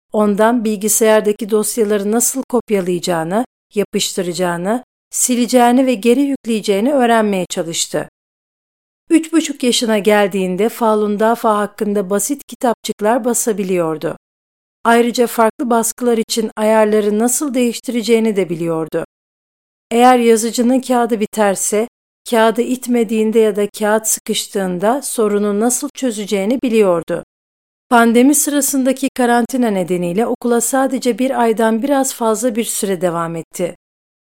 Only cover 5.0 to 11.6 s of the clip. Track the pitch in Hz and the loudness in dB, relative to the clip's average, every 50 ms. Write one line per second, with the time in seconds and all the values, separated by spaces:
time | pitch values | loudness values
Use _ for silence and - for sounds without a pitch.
5 | _ _ - - - - 254 233 247 208 247 247 240 240 247 254 269 262 247 202 | _ _ -6 -4 -2 0 0 0 0 2 4 4 6 6 4 4 4 2 0 0
6 | 190 233 240 269 285 277 269 - - 220 226 214 185 - 196 196 214 262 302 277 | 2 2 4 4 2 0 -2 -4 -4 -4 -4 -2 0 0 0 0 0 2 2 2
7 | 240 233 233 226 214 208 202 185 175 - - 190 170 165 170 - - - - 151 | 2 4 2 2 2 2 0 -2 -4 -4 -6 -6 -6 -6 -4 -6 -6 -4 -4 -6
8 | 147 - _ _ _ _ _ _ _ _ _ _ _ _ _ _ _ _ _ _ | -6 -8 _ _ _ _ _ _ _ _ _ _ _ _ _ _ _ _ _ _
9 | _ - 330 311 320 - - 330 320 - 277 - - 247 220 - - 220 220 208 | _ 2 2 2 2 2 0 0 0 -2 -4 -2 0 0 0 0 0 0 0 2
10 | 185 214 208 208 208 196 196 196 185 180 185 175 196 233 - - 240 220 214 214 | 2 4 4 4 2 2 0 -2 -2 -2 -2 0 -2 -2 -2 0 0 2 2 2
11 | 214 208 208 196 214 220 233 233 - 226 214 208 | 0 0 0 0 0 0 0 0 0 0 0 0